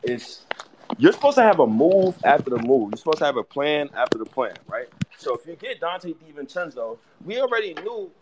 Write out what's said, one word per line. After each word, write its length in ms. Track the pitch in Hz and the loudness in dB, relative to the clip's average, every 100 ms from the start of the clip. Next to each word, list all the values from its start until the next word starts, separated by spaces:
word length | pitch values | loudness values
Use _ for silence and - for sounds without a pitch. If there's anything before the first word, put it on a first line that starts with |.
It's, 420 | - 226 - - _ - - _ - - | -6 -6 -10 -20 _ -12 -12 _ -14 4
you're 140 | 240 | 4
supposed 240 | - 285 285 | 6 2 6
to 80 | |
have 160 | 220 180 | 6 6
a 80 | 120 | 4
move 480 | 110 160 196 185 175 | 4 4 4 2 0
after 260 | - 147 131 | 2 2 2
the 80 | 120 | -4
move. 340 | 117 135 104 | 2 2 2
You're 60 | 110 | -6
supposed 220 | 160 156 | -4 0
to 60 | 147 | 0
have 120 | 127 | -2
a 60 | |
plan 460 | 104 139 147 151 143 - | -6 -4 -2 -2 -4 -4
after 220 | 127 110 | -2 -2
the 80 | 113 | -6
plan, 280 | - 107 - - | -6 -6 -8 -12
right? 200 | 110 127 _ - - | -12 -12 _ -14 -10
So 180 | 147 117 | -8 -8
if 100 | 160 | -8
you 100 | 170 | -14
get 260 | - 247 | -12 -8
Donte 340 | 165 180 175 160 | -8 -8 -12 -16
DiVincenzo, 840 | 160 147 135 180 170 - 113 - _ _ 165 | -18 -18 -12 -10 -10 -10 -12 -12 _ _ -10
we 140 | 233 | -6
already 340 | 262 233 208 156 | -2 -2 -4 -10
knew 340 | 196 233 196 _ | -10 -10 -14 _